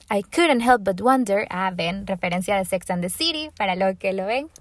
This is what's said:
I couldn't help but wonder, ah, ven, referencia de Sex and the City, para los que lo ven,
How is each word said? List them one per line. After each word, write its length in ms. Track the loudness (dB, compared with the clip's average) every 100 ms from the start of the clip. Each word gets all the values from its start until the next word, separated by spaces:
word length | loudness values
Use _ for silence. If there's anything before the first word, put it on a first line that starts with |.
| -4
I 120 | -2
couldn't 380 | -2 2 4 4
help 220 | 6 4
but 180 | 4 0
wonder, 460 | 4 4 4 0 0
ah, 240 | -2 -2
ven, 320 | -2 -4 -4 -4
referencia 480 | -4 -2 -2 0 0
de 100 | 0
Sex 240 | -4 -2
and 120 | -4
the 60 | -2
City, 420 | -4 -4 -4 -8 -4
para 200 | -2 0
los 200 | 0 0
que 160 | -4
lo 140 | -4 -2
ven, 240 | -4 -6 -12